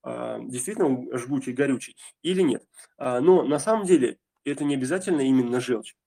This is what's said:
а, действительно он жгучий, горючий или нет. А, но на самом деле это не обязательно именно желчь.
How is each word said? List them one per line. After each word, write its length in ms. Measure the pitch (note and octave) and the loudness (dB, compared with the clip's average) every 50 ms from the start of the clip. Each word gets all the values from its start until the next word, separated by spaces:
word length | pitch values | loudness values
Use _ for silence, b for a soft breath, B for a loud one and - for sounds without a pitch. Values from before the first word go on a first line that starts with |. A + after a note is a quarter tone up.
| - | -12
а, 360 | B2+ A#2+ A#2+ A#2+ A#2+ A#2 A2+ | -12 -10 -10 -8 -8 -10 -10
действительно 460 | A#2 - B2 B2 - - G#3+ A#3 F#3 | -10 -10 -10 -8 -8 -8 -2 0 0
он 300 | C#3+ C3 B2 B2+ - B2+ | 0 0 -2 -4 -8 -8
жгучий, 360 | B2 A#2 C3 C#3+ C3+ - C3 B2 | -8 -4 -4 -4 -4 -4 -6 -2
горючий 440 | B2+ C#3+ C#3 B2+ A2+ - - - B B B B _ - | -2 0 0 0 -4 -6 -14 -20 B B B B _ -4
или 180 | E3 F#3 F#3 | -2 0 2
нет. 240 | F#3 C#3+ A2+ - _ _ B B B B B | 2 2 0 -2 _ _ B B B B B
А, 240 | - C#3 B2+ B2 B2 | -8 -6 -2 -2 2
но 220 | C3+ F3+ F#3 F3 A#2+ | 6 6 6 6 4
на 160 | B2+ D3+ C#3+ | 2 0 0
самом 260 | - G#3+ A3+ A3 G3+ | 2 0 0 0 4
деле 340 | F3+ F#3 D3+ B2+ A2+ - _ _ _ _ _ _ | 4 4 4 4 0 -2 _ _ _ _ _ _
это 180 | C#3+ C#3+ C#3 D3 | -8 -6 -2 -2
не 100 | C#3+ D3 | -2 0
обязательно 460 | C3+ B2+ B2+ E3+ F#3+ F#3 G3+ F3 D3 | -2 -2 -2 -2 -4 -2 -2 0 2
именно 380 | C3+ C3+ C3 C3 B2 A#2+ A#2+ B2+ | 4 4 4 4 4 2 -2 -2
желчь. 340 | B2 B2 A#2+ G#2+ G#2+ - _ _ _ | 0 -2 -2 -4 -4 -12 _ _ _